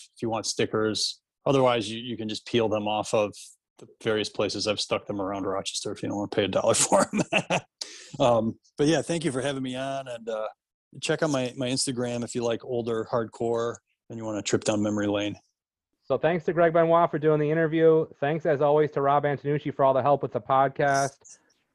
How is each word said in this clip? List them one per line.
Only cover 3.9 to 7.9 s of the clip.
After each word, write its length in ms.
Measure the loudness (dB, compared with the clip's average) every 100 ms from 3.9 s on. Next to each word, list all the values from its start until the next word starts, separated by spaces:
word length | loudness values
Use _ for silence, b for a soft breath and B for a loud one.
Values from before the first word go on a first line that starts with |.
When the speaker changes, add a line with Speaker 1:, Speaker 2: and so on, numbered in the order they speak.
| _
Speaker 1:
various 260 | -2 -2 -2
places 380 | -2 -4 -2 -2
I've 120 | -2
stuck 260 | -2 -4 -4
them 160 | -6
around 220 | -4 -4
Rochester 480 | -4 -4 -6 -8 -8
if 120 | -8
you 60 | -6
don't 80 | -6
wanna 100 | -4
pay 160 | -2
a 40 | 0
dollar 260 | 0 2
<laughs> 120 | 2 2
for 160 | 2
'em. 200 | 2 -2 -2 -4 -2
<laughs> 720 | -4 -6 _ -16